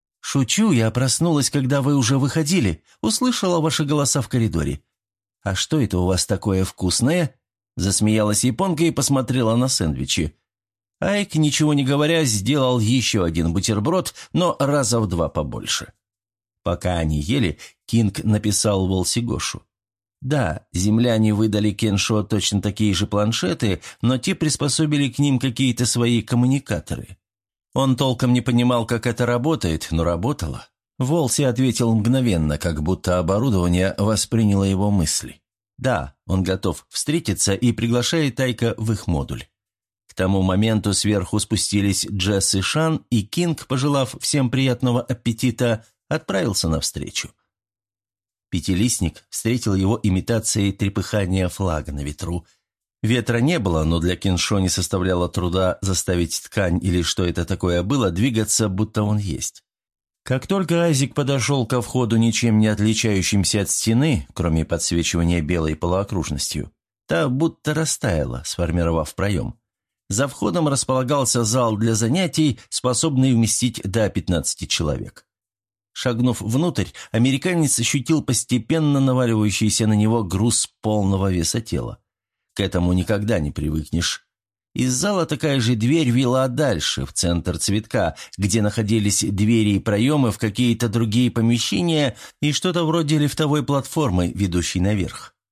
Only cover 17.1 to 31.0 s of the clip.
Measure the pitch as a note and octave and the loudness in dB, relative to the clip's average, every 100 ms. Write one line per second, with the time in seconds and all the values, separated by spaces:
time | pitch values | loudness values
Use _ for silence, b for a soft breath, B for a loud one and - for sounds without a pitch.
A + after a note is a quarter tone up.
17.1 | D2+ D2+ C#3 F#2 D2 B B - A2+ G#2+ | -2 -2 0 -2 -4 B B -2 2 2
18.1 | - G#2+ G#2 G#2 G2 G#2+ G2 F#2 F#2+ F2+ | 0 0 0 0 0 0 0 2 0 0
19.1 | B2 A#2 C#2+ - - - _ _ _ _ | -2 -2 -4 -6 -10 -16 _ _ _ _
20.1 | _ C3 D3 G2 D2+ - - G2+ A2+ A#2+ | _ -4 -2 0 -4 -6 -2 2 2 2
21.1 | A2 G#2+ G#2 A2 G#2 G#2 - A2 G2 - | 4 2 2 2 2 0 0 0 0 0
22.1 | G#2+ G2 G#2+ - G2+ G#2 G2 G#2+ F2+ G#2 | 0 0 -2 0 0 -2 0 0 0 0
23.1 | G#2 G#2 A#2 F#3 E3+ A2 F2+ B B A#2 | 0 0 0 -2 -2 -2 -2 B B 0
24.1 | C3 - F#3 D3+ - C#3+ C#3+ D#3 D3 C#3 | 0 -2 -2 -2 0 -2 0 0 2 0
25.1 | A2 C#3+ B2+ C3+ A2+ C3+ A#2 B2+ B2 A#2+ | 0 2 2 0 0 0 0 -2 0 2
26.1 | A#2 A2+ A#2+ B2 C#3 - E2+ - - - | 0 0 2 2 0 -2 -6 -6 -10 -10
27.1 | - _ _ _ _ _ B2 C3+ B2+ C3+ | -20 _ _ _ _ _ 0 2 2 2
28.1 | A#2+ B2 B2 A#2+ A#2+ A#2+ B2 A2 A#2 A#2+ | 2 2 2 2 2 4 2 0 -2 -2
29.1 | A2+ B2 A#2+ C#3 D3+ F2 D#2 - D#2+ E2 | 0 0 0 0 0 0 -2 -2 0 0
30.1 | E2+ A2+ D3 D#2+ C2 - _ _ - | 0 -2 -4 -6 -8 -14 _ _ -6